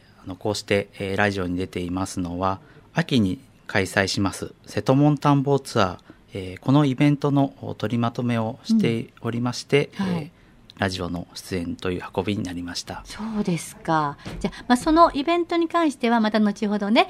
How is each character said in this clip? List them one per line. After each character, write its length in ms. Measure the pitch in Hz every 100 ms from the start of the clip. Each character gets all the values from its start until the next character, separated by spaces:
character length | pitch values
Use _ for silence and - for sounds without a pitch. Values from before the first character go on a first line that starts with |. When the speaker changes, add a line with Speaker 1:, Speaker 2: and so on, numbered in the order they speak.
| - -
Speaker 1:
あ 40 | -
の、 80 | 92
こ 140 | 107
う 40 |
し 80 | 101
て、 260 | - 101 - -
え 140 | 98
ー、 20 | 98
ラ 160 | 104
ジ 80 | 98
オ 80 | 90
に 80 | 90
出 100 | 92
て 140 | 90
い 100 | 87
ま 160 | 92 95
す 140 | 98
の 180 | 87 87
は、 220 | 95 95 - - -
秋 260 | 160 - 127
に 220 | 98 92 - - -
開 200 | 104 95
催 200 | 104 95
し 140 | -
ま 140 | 98
す 180 | - - - -
瀬 160 | 107
戸 120 | -
門 220 | 135 147 143
探 260 | 147 143
訪 160 | 135 135
ツ 220 | - 117
ア 40 |
ー、 140 | 92 - - - _
え 200 | 101 92 90
ー、 20 |
こ 120 | -
の 120 | 143
イ 100 | 143
ベ 140 | 127 147
ン 80 | 143
ト 140 | 147
の 240 | 139 139 - 107 -
取 140 | 110
り 60 | 120
ま 120 | 117
と 120 | 127
め 160 | 120 117
を 200 | 110 113
し 120 | - 226
て 320 | 180 113 - -
お 80 | 117
り 100 | 117
ま 140 | 123
し 100 | -
て、 260 | - 143 - -
Speaker 2:
う 40 |
ん。 40 | 190
は 60 |
い。 40 | 170
Speaker 1:
え 140 | 151 - - - - -
ー、 40 |
ラ 80 | 98
ジ 120 | 92
オ 60 | 85
の 180 | 85 -
出 220 | - - 90
演 180 | 85
と 160 | 87 92
い 80 | 87
う 40 | -
運 80 | -
び 120 | 110 101
に 80 |
な 80 | 92
り 100 | 90
ま 120 | 87
し 80 | 90
た。 180 | - 90 -
Speaker 2:
そ 140 | - 220 214
う 20 |
で 160 | 202 160
す 160 | - -
か。 420 | - 156 147 143 - -
じ 80 | 202
ゃ 60 |
あ、 100 | - -
ま 60 |
あ、 20 | 247
そ 160 | 320
の 180 | 311 320
イ 120 | 269
ベ 140 | 311 349
ン 80 | 330
ト 100 | 339
に 120 | 330
関 220 | 339 311
し 60 | -
て 140 | 233
は 100 | 233
ま 100 | 214
た 80 | 220
後 280 | 208 196 202
ほ 100 | 208
ど 120 | 202
ね、 180 | 262